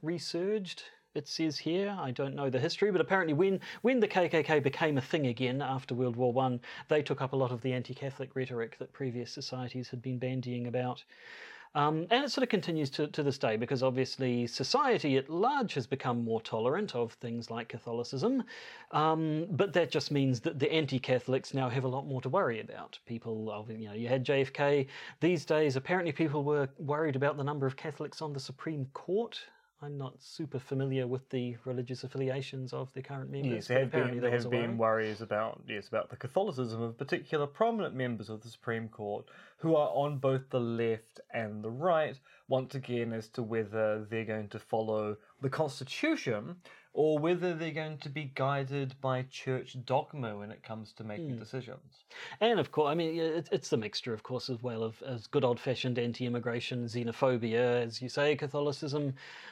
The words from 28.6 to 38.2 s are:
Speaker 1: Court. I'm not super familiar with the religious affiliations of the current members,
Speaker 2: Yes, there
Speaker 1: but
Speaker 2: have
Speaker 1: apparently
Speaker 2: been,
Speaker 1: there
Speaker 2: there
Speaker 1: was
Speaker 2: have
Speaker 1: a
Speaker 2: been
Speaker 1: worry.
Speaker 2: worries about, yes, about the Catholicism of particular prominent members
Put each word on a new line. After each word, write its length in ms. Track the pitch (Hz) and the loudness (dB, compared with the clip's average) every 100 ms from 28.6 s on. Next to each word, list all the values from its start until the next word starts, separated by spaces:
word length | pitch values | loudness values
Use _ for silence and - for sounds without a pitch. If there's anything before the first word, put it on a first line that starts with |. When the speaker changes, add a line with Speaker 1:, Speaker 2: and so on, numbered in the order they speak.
| - 151 131 | -6 -4 -6
Speaker 1:
Court. 460 | - - 190 233 - - _ _ _ | -8 -2 -2 -2 -8 -14 _ _ _
I'm 160 | 147 143 | -10 -8
not 180 | 135 - | -8 -10
super 400 | - - 151 135 | -18 -10 -6 -8
familiar 480 | - 135 135 131 123 | -4 -2 0 0 0
with 220 | 131 - | -4 -4
the 260 | 127 123 120 | -4 -4 -6
religious 400 | 131 123 123 127 | -6 -6 -4 -6
affiliations 680 | 131 131 131 131 135 135 127 | -6 -4 -2 -2 -6 -8 -6
of 180 | 131 131 | -6 -8
the 80 | 135 | -10
current 300 | 131 139 131 | -10 -10 -8
members, 220 | 139 139 | -2 0
Speaker 2:
Yes, 140 | 113 - | -2 2
there 100 | 127 | 2
Speaker 1:
but 40 | |
Speaker 2:
have 60 | 135 | 4
Speaker 1:
apparently 280 | 120 123 123 | 2 0 0
Speaker 2:
been, 60 | |
Speaker 1:
there 80 | 123 | 2
Speaker 2:
there 60 | 120 | 2
Speaker 1:
was 60 | |
Speaker 2:
have 100 | 120 | 2
Speaker 1:
a 40 | 120 | 0
Speaker 2:
been 200 | 117 117 | 0 2
Speaker 1:
worry. 280 | 110 110 110 | 4 4 0
Speaker 2:
worries 160 | 104 | -4
about, 400 | 113 104 113 - - | -2 0 0 -4 -8
yes, 180 | 107 98 | -8 -2
about 220 | 110 - | -2 -2
the 80 | 131 | -8
Catholicism 640 | 127 - 208 131 123 113 | 0 2 2 0 -2 -2
of 160 | 117 113 | -4 -4
particular 500 | 135 175 151 156 143 | -2 -4 0 0 0
prominent 480 | - 226 226 160 123 | 2 2 2 -2 -2
members 340 | 127 113 | -2 -2